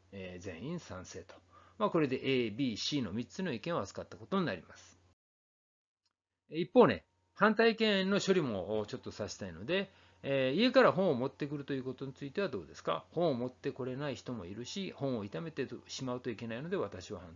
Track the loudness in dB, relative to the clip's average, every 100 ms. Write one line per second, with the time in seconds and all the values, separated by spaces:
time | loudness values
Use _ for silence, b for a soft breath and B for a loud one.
0 | _ -12 -10 -10 -10 -10 -8 -8 -10 -12
1 | -12 -14 -16 -20 _ B B -2 0 2
2 | 2 2 2 2 2 0 -2 -2 -2 0
3 | 0 -2 -4 -4 -4 -2 -2 -2 -2 -6
4 | -12 -14 -2 0 2 -2 -8 -20 -20 -20
5 | _ _ _ _ _ _ _ _ _ _
6 | _ _ _ _ -8 -4 4 8 8 6
7 | -6 _ _ 4 4 6 4 4 4 4
8 | 2 2 4 4 2 0 0 -2 -2 -6
9 | -8 -6 -8 -6 -10 -8 -2 -2 -2 b
10 | b b 0 2 2 4 6 8 8 6
11 | 4 2 0 -4 -6 -6 -4 -4 -4 -6
12 | -10 -8 -8 -4 -4 -4 -10 -8 -4 -4
13 | -4 0 2 2 -4 -6 -8 -6 -6 -4
14 | -6 -6 -8 -8 -8 -10 -8 -8 -8 -4
15 | -4 -2 -4 -6 -6 -6 -6 -8 -12 -8
16 | -6 -4 -6 -6 -6 -8 -4 -4 -4 -6
17 | -10 -12 -12